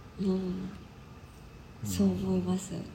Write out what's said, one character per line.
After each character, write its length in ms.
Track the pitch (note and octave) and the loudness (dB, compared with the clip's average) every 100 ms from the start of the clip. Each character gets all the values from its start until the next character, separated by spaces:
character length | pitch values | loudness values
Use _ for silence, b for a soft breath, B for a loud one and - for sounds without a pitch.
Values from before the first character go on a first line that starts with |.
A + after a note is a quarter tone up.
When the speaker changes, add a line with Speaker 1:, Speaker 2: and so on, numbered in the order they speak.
| - - | -12 0
Speaker 1:
う 40 | |
ん。 20 | G3 | 2
Speaker 2:
う 40 | |
ん。 40 | |
Speaker 1:
う 20 | F#3 | 4
ん。 340 | F#3 F#3 F#3 - - - - - - - - - - - | 2 -2 -4 -8 -14 -16 -16 -16 -16 -16 -16 -16 -16 -8
Speaker 2:
そ 200 | G#2+ F#2 | -2 6
う 20 | G3 | 6
思 300 | F3+ F#3+ F#3 | 6 4 4
い 20 | |
ま 160 | F3+ F#3 | 4 2
す。 160 | - - - | 0 -6 -6